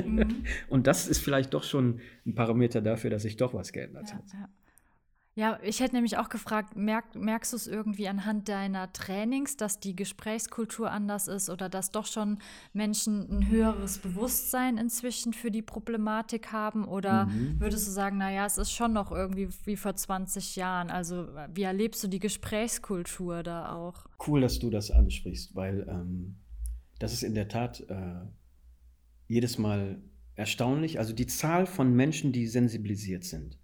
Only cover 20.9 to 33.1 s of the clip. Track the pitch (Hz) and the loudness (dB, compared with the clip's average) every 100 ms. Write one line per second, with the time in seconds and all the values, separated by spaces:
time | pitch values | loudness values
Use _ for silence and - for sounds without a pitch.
20.9 | 180 170 180 165 143 147 165 190 196 226 | -2 -4 -4 -6 -10 -8 -2 0 2 2
21.9 | - 202 185 202 - - 214 226 - - | 0 -2 0 0 -2 -2 0 0 -2 -2
22.9 | 185 175 - 175 170 170 170 - 170 175 | -4 -4 -6 -4 -4 -4 -6 -6 -6 -8
23.9 | - - - - 147 123 120 120 104 104 | -10 -16 -8 4 6 6 4 2 0 6
24.9 | - 98 - 92 90 - - 95 98 95 | 8 8 6 -6 -6 -8 -4 -2 -2 -2
25.9 | 92 87 90 90 104 - - - - - | -6 -4 -6 -6 -12 -14 -8 -6 -8 -12
26.9 | - 113 120 110 107 101 117 120 - - | -8 -6 -2 -2 0 0 -2 -2 -4 -8
27.9 | 95 90 87 107 - - - - - - | -6 -6 -8 -10 -14 -20 -20 -20 -20 -20
28.9 | - _ - - 117 120 - 107 101 98 | -20 _ -16 0 2 2 2 2 2 0
29.9 | 98 - - - - 104 - 123 143 160 | -4 -12 -20 -14 -6 -4 0 2 2 2
30.9 | 117 110 113 123 - 156 175 185 - 127 | 0 -2 0 -2 0 2 4 2 4 6
31.9 | 123 143 151 143 120 113 120 120 107 104 | 8 6 4 2 2 2 4 4 2 -2
32.9 | 104 101 | -2 -2